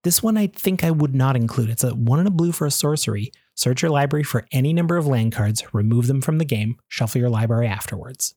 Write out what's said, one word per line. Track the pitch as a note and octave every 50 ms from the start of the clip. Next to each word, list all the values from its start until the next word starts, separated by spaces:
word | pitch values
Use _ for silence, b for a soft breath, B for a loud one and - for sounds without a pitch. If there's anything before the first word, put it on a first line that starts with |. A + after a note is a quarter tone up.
| -
This | F3 E3+ -
one | - A3 A3
I | G#3+ G#3 F#3+
think | - - - F#3 F#3 F3
I | - E3
would | E3 D3+ D3 C#3+ C3
not | C3+ C3 C3+ C3
include. | B2 A#2 A2+ - C3 A#2 A2
It's | A2+ - -
a | B2 G#2
one | B2 A#2 A#2 C3 D#3
and | F3+
a | G#3
blue | F#3 E3 E3+ F3
for | E3 - D3+
a | D3
sorcery. | C#3+ - - D3 D3+ D3 - A#2 G#2+ G2+ G#2+ - b b b b b
Search | - - B2 C3 B2+
your | - E3
library | D3 C#3+ C#3+ C#3 D3 D3+ D3
for | - - A#2 - _
any | - C3 C3 D3
number | E3 E3+ E3+ E3 F3
of | F3 D#3
land | C#3+ C3 A#2 A2+ A2+
cards, | A2 - G#2 G#2 G#2+ - - -
remove | - G#2+ G#2 A2 A#2 A#2+ A#2+
them | B2 C3+ C3+
from | B2+ - D#3 D#3
the | E3
game, | C#3 A#2+ G#2+ G#2+ A2 A#2 _ _ _
shuffle | - - A#2+ A2 - B2+
your | A#2+ B2
library | A#2 A2 A#2 A2+ A#2 A#2 A#2+ A#2
afterwards. | G2 F#2+ - - - F#2 - B2+ C3+ - - - _